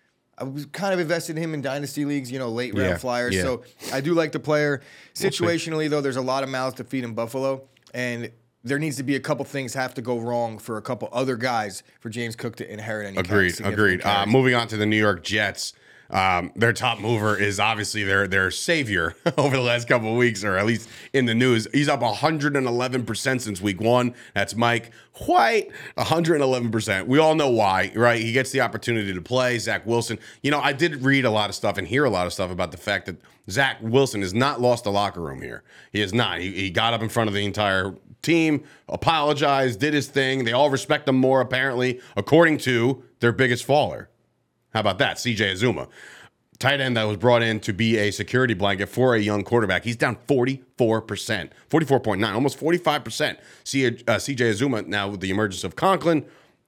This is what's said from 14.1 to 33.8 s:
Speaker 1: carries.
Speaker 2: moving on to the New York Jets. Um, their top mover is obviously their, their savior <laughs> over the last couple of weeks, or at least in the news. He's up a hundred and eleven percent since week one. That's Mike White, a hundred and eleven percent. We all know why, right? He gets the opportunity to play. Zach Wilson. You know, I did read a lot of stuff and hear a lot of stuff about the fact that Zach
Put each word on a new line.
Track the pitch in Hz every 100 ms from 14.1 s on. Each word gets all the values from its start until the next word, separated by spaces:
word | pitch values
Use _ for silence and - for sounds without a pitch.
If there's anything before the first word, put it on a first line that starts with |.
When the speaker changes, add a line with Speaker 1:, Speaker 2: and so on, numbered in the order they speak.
| 101
Speaker 1:
carries. | 101
Speaker 2:
moving | 131 127 120
on | 113
to | 107
the | 104
New | 107
York | 104 90
Jets. | - 107 101 - - - - - -
Um, | 95 95 90 87 -
their | 117
top | 98 123 110
mover | 107 113 107 101
is | 104 98
obviously | 107 107 101 107
their, | 98 98 98
their | 95 92
savior | - - 160 117 92 82 - 170
<laughs> | -
over | 139 131
the |
last | 123 120 117
couple | 123 110
of | 117
weeks, | 120 98
or | 104 92
at | 107
least | 110 - - -
in | 139 123
the |
news. | 113 127 117 107
He's | 139 147
up | 139
a | 120
hundred | 101 156 156 147 139
and | 127
eleven | 120 127 127 113
percent | 107 135 131
since | 110 95
week | 104 92
one. | 110 123 123 - - 101
That's | 98 104
Mike | 117 117 - - - - -
White, | 359 226 226 - - - -
a |
hundred | - 165 160 151
and |
eleven | 135 127 117
percent. | 110 107 95 95
We | 139
all | 156
know | 160 139
why, | 113 101 95 92 107
right? | 120 117
He | 113
gets | 127 127
the | 131
opportunity | 117 110 - 113 98 90
to |
play. | 82 127 127 117
Zach | 117 98 101
Wilson. | 117 117 107 - -
You | 135
know, | 147
I | 139
did | 131 170 143
read | 135 139 123
a |
lot | 107 104
of | -
stuff | 104 98
and | 85
hear | 127 135
a |
lot | 95 87
of |
stuff | - 90
about | 90 87
the | -
fact | - 98 95
that | 82 - _ -
Zach | 107 135 -